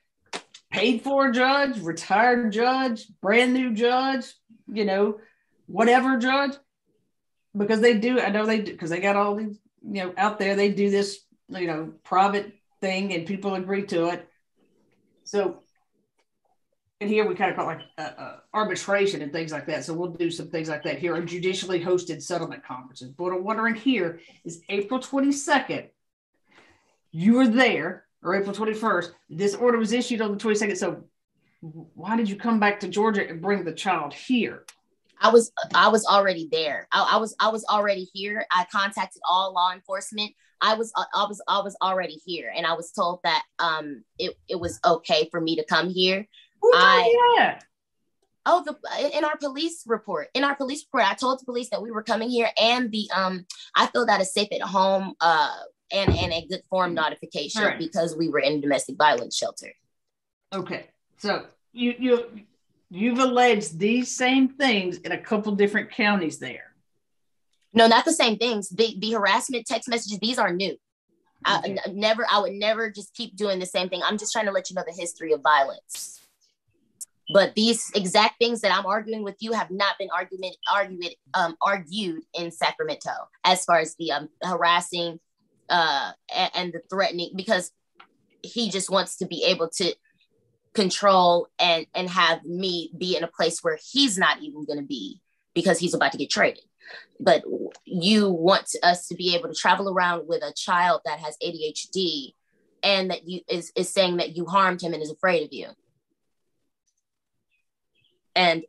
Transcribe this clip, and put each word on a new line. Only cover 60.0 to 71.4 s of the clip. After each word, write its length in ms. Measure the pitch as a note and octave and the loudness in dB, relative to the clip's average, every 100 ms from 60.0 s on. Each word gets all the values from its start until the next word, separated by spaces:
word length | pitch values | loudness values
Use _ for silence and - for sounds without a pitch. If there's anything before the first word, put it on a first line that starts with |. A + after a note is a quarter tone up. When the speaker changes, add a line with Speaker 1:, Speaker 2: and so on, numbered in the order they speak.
| _ _ _ _ - | _ _ _ _ -12
Speaker 1:
Okay, 340 | G3 F3+ E3 - _ _ _ | -10 -8 -10 -12 _ _ _
so 280 | G#3 F#3 - _ _ | -4 -4 -6 _ _
you, 220 | A#3+ A#3+ A#3+ | -2 -2 0
you, 420 | B3+ A#3+ A#3+ G#3+ - _ _ _ _ | 2 2 0 -14 -20 _ _ _ _
you've 300 | F3 A#3 A#3+ | -2 0 2
alleged 600 | C4 B3 B3 G#3+ D#3+ D#3+ | 2 4 4 4 0 0
these 380 | G#3 A#3+ B3 - | 2 2 0 0
same 320 | B3+ C4+ C4 | 2 4 4
things 480 | - C4+ G#3 F3+ F3 | 2 0 2 -2 -6
in 140 | - | -6
a 60 | E3 | -6
couple 360 | - G#3 G#3+ | -2 -2 0
different 360 | G3+ G3+ G#3 - | 2 2 2 -4
counties 480 | - G#3 G3+ D#3+ C#3 | 0 2 2 0 -6
there. 340 | C3 - - _ _ _ _ _ _ _ _ _ _ | -12 -14 -18 _ _ _ _ _ _ _ _ _ _
Speaker 2:
No, 140 | A3+ A3+ | 6 8
not 200 | A#3 E4 | 8 4
the 60 | |
same 260 | D#4+ B3 G#3+ | 2 2 2
things. 320 | A#3+ G#3 F#3+ | -2 -2 -4
The, 260 | F3+ A3+ F#3+ | 0 0 0
the 140 | G#3+ | -4
harassment 540 | A3+ G3+ A3 B3+ A#3+ A#3 | 0 2 2 0 -6 -4
text 200 | A3+ B3 | -6 -4
messages, 320 | A#3 G3+ G#3 | -6 -4 -4
these 180 | G#3+ B3 | -2 0
are 120 | G3+ | 0
new. 280 | F3 F#3+ - _ _ _ _ _ _ | 0 -4 -6 _ _ _ _ _ _